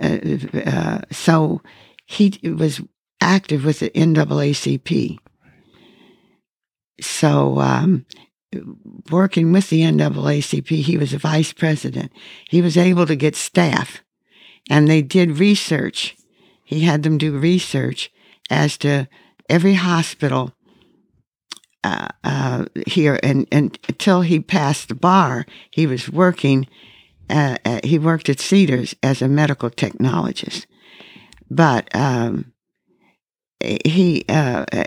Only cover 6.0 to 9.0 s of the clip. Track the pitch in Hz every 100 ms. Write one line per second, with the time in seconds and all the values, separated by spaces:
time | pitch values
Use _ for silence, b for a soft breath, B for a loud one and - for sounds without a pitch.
6 | b b b b _ _ _ _ _ _
7 | - - 156 143 139 135 135 127 165 165
8 | - B B _ _ - - - - -